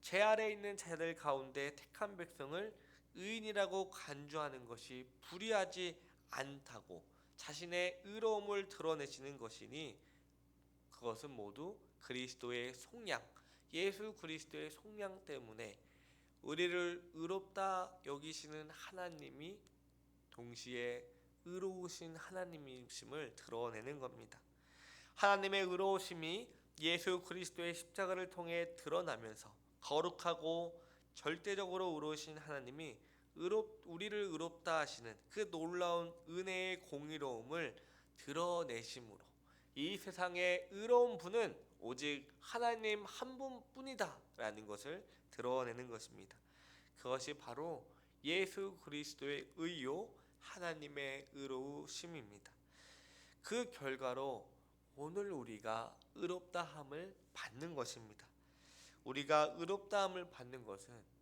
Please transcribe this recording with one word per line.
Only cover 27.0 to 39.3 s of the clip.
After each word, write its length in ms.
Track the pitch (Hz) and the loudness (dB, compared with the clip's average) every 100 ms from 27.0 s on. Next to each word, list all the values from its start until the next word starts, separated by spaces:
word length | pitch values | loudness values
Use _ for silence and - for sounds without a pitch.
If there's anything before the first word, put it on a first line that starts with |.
| 180 180 | 4 2
그리스도의 520 | 180 175 180 - 170 | 0 -4 -4 -2 -2
십자가를 540 | 170 - - 185 185 185 | -2 -4 0 2 2 -2
통해 480 | 180 170 170 170 170 | -4 0 0 0 -4
드러나면서 760 | 151 170 170 113 110 107 107 - - - | 0 2 2 -2 -4 -10 -14 -20 -20 -12
거룩하고 960 | - 147 170 175 170 170 160 165 170 - - - - | 2 4 4 2 2 2 2 2 0 -6 -18 -20 -20
절대적으로 800 | - - 170 202 196 185 185 185 | -2 0 0 0 0 2 2 2
의로우신 420 | 156 151 151 - 151 | 2 0 -2 -6 -10
하나님이 640 | 147 139 123 143 156 110 - - - | -6 -6 -6 -8 -8 -10 -18 -20 -16
의롭-, 480 | - 175 214 214 - 175 | -2 4 4 2 -6 -10
우리를 280 | 165 208 | -4 -2
의롭다 680 | 208 196 156 165 - 175 160 | 0 0 0 -2 -2 4 4
하시는 360 | 143 - 117 104 - | 4 -2 -10 -12 -6
그 200 | 208 208 | -2 0
놀라운 640 | 170 165 180 175 170 170 170 - | 0 0 4 4 4 2 -6 -6
은혜의 540 | 175 185 185 185 180 | -4 0 0 0 -2
공의로움을 920 | - 143 151 156 139 117 120 165 143 - - - - - | -4 -6 -4 -2 -2 -4 -2 -2 -2 -4 -16 -20 -20 -12
드러내심으로 1000 | - 147 175 175 143 117 117 131 117 95 - | -4 0 2 2 0 -2 -4 -8 -10 -16 -18